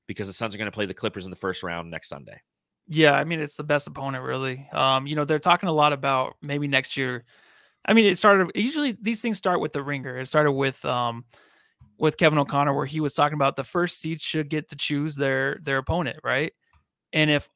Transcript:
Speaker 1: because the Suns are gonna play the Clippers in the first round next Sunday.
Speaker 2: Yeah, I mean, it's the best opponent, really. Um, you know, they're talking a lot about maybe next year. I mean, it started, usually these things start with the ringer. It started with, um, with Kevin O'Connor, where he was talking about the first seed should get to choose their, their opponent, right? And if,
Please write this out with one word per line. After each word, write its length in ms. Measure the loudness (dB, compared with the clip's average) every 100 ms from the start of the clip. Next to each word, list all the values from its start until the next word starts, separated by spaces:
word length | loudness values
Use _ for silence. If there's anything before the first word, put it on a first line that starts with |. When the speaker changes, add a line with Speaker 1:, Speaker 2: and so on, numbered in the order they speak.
| _
Speaker 1:
because 180 | -10 -8
the 60 |
Suns 240 | -6 -6 -6
are 20 |
gonna 140 | -8
play 140 | -4 -6
the 80 |
Clippers 300 | -4 -6 -6
in 60 | -12
the 60 | -8
first 260 | -6 -6
round 260 | -6 -8 -8
next 200 | -12 -12
Sunday. 340 | -14 -16 -20 _ _ _ _ _
Speaker 2:
Yeah, 240 | 4 6
I 120 | 6
mean, 160 | 0 -4
it's 160 | -6 -8
the 60 |
best 240 | -2 -2 -2
opponent, 380 | -8 -8 -6
really. 440 | -6 -4 -4 -6 -6
Um, 340 | 0 2 2 0
you 80 |
know, 100 | -4
they're 140 | 0 0
talking 300 | 2 2 2
a 40 |
lot 200 | 4 4
about 420 | 4 0 0 -2 -6
maybe 260 | -6 -4 0
next 300 | 0 -2 -4
year. 280 | -4 -4 -10 _ _ _ _ _
I 80 | 4
mean, 140 | 6 6
it 100 | 6
started, 340 | 6 6 4
usually 420 | 0 -2 0 -2 -2
these 200 | -4 -4
things 160 | -2 -2
start 240 | 0 0
with 120 | 0
the 100 | -4
ringer. 340 | -4 -6 -6 -8
It 100 | -2
started 260 | 2 4
with, 320 | 4 0 0
um, 400 | -2 0 0 -4 -12 _ _ _ _ _ -20 _
with 180 | -2 4
Kevin 220 | 4 4
O'Connor, 360 | 2 2 2
where 120 | 0 -2
he 140 | -2
was 120 | -2
talking 220 | 2 0
about 200 | 2 0
the 100 | 0
first 360 | -4 -2 -2 -2
seed 200 | -6 -6
should 280 | -4 -4 -2
get 200 | -6 -6
to 60 | -8
choose 380 | -4 -2 -2
their, 440 | -2 0 0 0 -4
their 160 | -2 -2
opponent, 400 | 0 -2 -2 -4
right? 280 | -2 -2 -2 -6 _ _ _ _ _
And 180 | 0 2
if, 180 | 2 -2